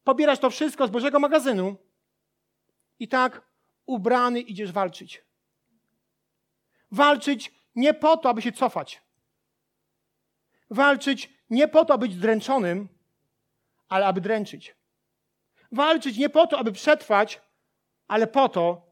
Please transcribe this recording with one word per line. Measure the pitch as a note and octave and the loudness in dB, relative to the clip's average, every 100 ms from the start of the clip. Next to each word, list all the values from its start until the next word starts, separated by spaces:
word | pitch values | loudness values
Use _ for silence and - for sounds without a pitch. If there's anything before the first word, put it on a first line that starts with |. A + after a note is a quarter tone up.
Pobierasz | - C4 D4+ C#4 | -2 2 2 2
to | C4 | 0
wszystko | - D4+ - A#3+ | -2 -4 -2 -2
z | |
Bożego | A#3 C#4 C#4+ | -2 -2 0
magazynu | C#4+ D#4 C4 G3+ F#3 G3 _ _ _ _ _ _ _ _ _ _ _ - | 2 0 0 -2 -4 -8 _ _ _ _ _ _ _ _ _ _ _ -16
i | A#3 | -4
tak | B3+ B3+ - - _ _ _ - | 0 0 -4 -20 _ _ _ -8
ubrany | A#3+ G#3 B3 B3 A#3+ | -4 0 0 0 -2
idziesz | A#3+ G3 G3+ | -6 -10 -8
walczyć. | F#3+ F#3 - - - _ _ _ _ _ _ _ _ _ _ _ _ _ _ _ _ _ | -4 -4 -6 -20 -20 _ _ _ _ _ _ _ _ _ _ _ _ _ _ _ _ _
Walczyć | G#3 D4 D4 C#4+ C4 - _ _ A#3 | 2 4 4 0 -6 -8 _ _ 0
nie | C#4+ | 0
po | D#4 D4+ D#4+ | 2 2 2
to, | C4 | 2
aby | A3 | -2
się | A#3 | -4
cofać. | - B3 F3 C#3 - _ _ _ _ _ _ _ _ _ _ _ _ _ _ _ _ - | -2 -4 -4 -10 -16 _ _ _ _ _ _ _ _ _ _ _ _ _ _ _ _ -6
Walczyć | A3 C#4+ C#4 C#4 C4 - _ - | 2 2 2 -2 -4 -8 _ -4
nie | A#3 D4+ | 2 4
po | D#4 D#4+ | 4 4
to, | |
aby | B3+ A#3 | 2 -2
być | F3+ | -2
dręczonym, | A3 A3 A#3 C4 F3+ F3+ G3 _ _ _ _ _ _ _ _ _ _ | 0 0 0 0 0 -4 -8 _ _ _ _ _ _ _ _ _ _
ale | F#3+ G3 | -2 0
aby | F#3 | -2
dręczyć. | F#3 A3 G3+ - - _ _ _ _ _ _ _ _ _ _ | -2 -4 -6 -14 -20 _ _ _ _ _ _ _ _ _ _
Walczyć | A#3+ D4 D#4+ C#4 G#3+ | -2 2 0 -2 -2
nie | C#4+ | 2
po | D4+ E4 | 4 4
to, | C#4 | 0
aby | A3+ | -4
przetrwać, | F#3+ D4+ D4+ - G3+ A3 - _ _ _ _ _ _ - | -2 0 0 2 0 0 -6 _ _ _ _ _ _ -6
ale | G#3+ A3+ | -2 0
po | C#4 C4 | 0 0
to, | F#3 E3+ F3 _ | 0 -2 -4 _